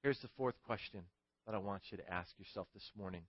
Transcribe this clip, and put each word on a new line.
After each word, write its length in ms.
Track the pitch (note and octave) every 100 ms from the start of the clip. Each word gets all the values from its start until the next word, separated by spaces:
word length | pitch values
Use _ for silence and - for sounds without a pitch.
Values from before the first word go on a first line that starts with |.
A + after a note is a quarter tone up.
Here's 180 | C#3+ C3+
the 100 | B2 -
fourth 200 | B2+ - -
question 360 | A2 - G#2 F2 _ _ _ -
that 80 |
I 60 | G#2+
want 240 | G2 G2 -
you 80 | F2+
to 140 | D#2+
ask 180 | F2+ E2 -
yourself 280 | F#2 G2+ F#2
this 160 | G2+ - G#2
morning. 240 | G2 F2+